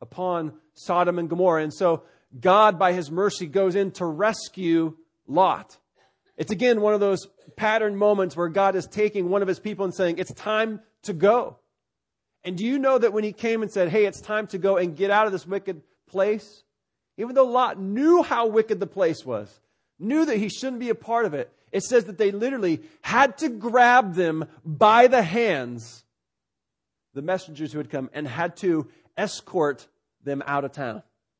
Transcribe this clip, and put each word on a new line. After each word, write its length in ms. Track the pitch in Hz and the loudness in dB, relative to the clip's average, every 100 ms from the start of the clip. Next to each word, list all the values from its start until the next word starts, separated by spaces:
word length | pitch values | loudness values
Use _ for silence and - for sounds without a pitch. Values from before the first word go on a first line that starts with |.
upon 540 | - - 185 170 156 - _ | -16 -8 -4 -4 -6 -10 _
Sodom 460 | - - 175 175 175 | -12 -2 2 2 0
and 100 | 160 | -4
Gomorrah. 340 | 175 185 160 | 0 2 2
And 120 | 156 | -2
so 300 | - 180 160 - _ _ 131 | 0 0 0 -4 _ _ -2
God, 380 | 185 202 214 175 | 4 6 6 4
by 160 | 185 | 0
his 160 | 180 143 | 0 -4
mercy, 360 | 170 202 - 160 | -2 -2 -4 -4
goes 280 | 196 190 | 0 0
in 160 | 196 190 | 0 -2
to 140 | - 175 | -4 -6
rescue 920 | 151 214 214 - 185 175 165 160 160 _ _ - | -2 -2 -2 -10 -6 0 2 0 -6 _ _ -2
Lot. 500 | 160 185 - - _ _ _ _ _ _ - | 2 2 0 -8 _ _ _ _ _ _ -10
It's 160 | - | -6
again 280 | 185 247 226 | 0 2 2
one 140 | 208 | 2
of 60 | 208 | 2
those 260 | 202 185 - _ - - | 2 0 -6 _ -20 -4
pattern 400 | 214 220 208 196 | -2 0 -2 2
moments 400 | 208 202 180 151 | 2 2 0 -2
where 120 | 175 | -2
God 280 | 185 196 185 | 2 2 0
is 100 | - | -4
taking 440 | 214 208 208 175 | -2 -2 0 -2
one 100 | 202 | 0
of 80 | 190 | 0
his 100 | - | -4
people 280 | 214 185 190 | -6 -6 -6
and 80 | |
saying, 240 | 180 175 170 | -2 -2 -2
"It's 160 | 185 | -8
time 480 | - 208 214 226 214 - _ | -8 -4 -2 -2 -6 -14 _
to 100 | - | -10
go." 420 | 165 196 240 - - _ _ _ _ _ _ _ _ | 2 4 4 0 -10 _ _ _ _ _ _ _ _
And 140 | 180 180 | -10 -6
do 80 | 226 | -2
you 120 | 277 | 0
know 200 | 269 262 | 2 2
that 160 | 214 | 2
when 100 | 208 | 0
he 80 | 214 | -4
came 300 | - 233 220 | -4 -4 -2
and 100 | 214 | -2
said, 160 | 196 175 | -2 0
"Hey, 160 | 214 | 2
it's 160 | 202 - | 0 -2
time 260 | - 214 214 | -6 -6 -6
to 100 | 190 | -2
go 180 | 196 185 | 0 0
and 180 | 180 | -2
get 160 | 156 196 | -2 0
out 140 | 208 | 2
of 80 | 214 | 2
this 140 | 190 170 | -2 -6
wicked 340 | 196 196 160 _ _ _ | -8 -8 -12 _ _ _
place," 560 | 190 202 214 - _ _ _ _ _ _ - | -2 -2 -2 -8 _ _ _ _ _ _ -12
even 180 | 240 | 0
though 120 | 262 254 | 2 2
Lot 320 | 247 254 190 | 2 0 -2
knew 440 | 190 220 311 349 | -6 0 4 4
how 260 | - 240 226 | 4 0 2
wicked 320 | 220 220 190 | 2 0 -4
the 60 | 196 | -4
place 380 | 196 170 156 | 0 0 0
was, 360 | 131 107 101 _ _ _ _ _ | -6 -8 -8 _ _ _ _ _
knew 280 | 202 302 311 | -2 0 0
that 100 | 214 | 0
he 140 | 214 | -4
shouldn't 300 | - 262 240 | -6 -8 -6
be 100 | 240 | -4
a 40 | |
part 300 | 220 220 233 | -6 -4 -2
of 80 | 208 | -2
it, 180 | 143 - _ _ | -4 -8 _ _
it 120 | 196 | -6
says 200 | - 220 | 2 2
that 140 | 190 180 | 2 0
they 140 | 202 | 0
literally 500 | 202 247 262 180 156 - _ | 0 -4 -2 -2 -2 -6 _
had 380 | - 240 277 - | -2 2 2 0
to 100 | 311 | -6
grab 640 | 220 226 247 240 247 202 | -6 0 4 6 6 4
them 340 | 170 165 160 151 - | 0 -2 -2 -8 -12
by 440 | 160 151 208 233 247 | -12 2 6 8 8
the 160 | 254 | 6
hands, 840 | 165 226 226 143 120 120 110 - _ _ _ _ _ _ _ _ _ _ _ | 2 0 0 -2 -4 -10 -14 -20 _ _ _ _ _ _ _ _ _ _ _
the 80 | 139 | -10
messengers 500 | 156 185 160 147 151 | -4 -4 -6 -10 -8
who 60 | 151 | -8
had 100 | 127 | -8
come, 220 | 143 131 | -8 -8
and 160 | 147 147 | -8 -8
had 300 | 131 175 - | -6 -6 -4
to 320 | 185 160 120 _ _ - | -2 0 -4 _ _ -6
escort 720 | 208 - - 180 147 131 _ _ _ _ | -6 -8 -6 -2 0 -2 _ _ _ _
them 200 | 139 139 139 | -8 -8 -4
out 200 | 143 139 | -4 -4
of 60 | |
town. 300 | 147 123 - - _ _ | -8 -10 -10 -16 _ _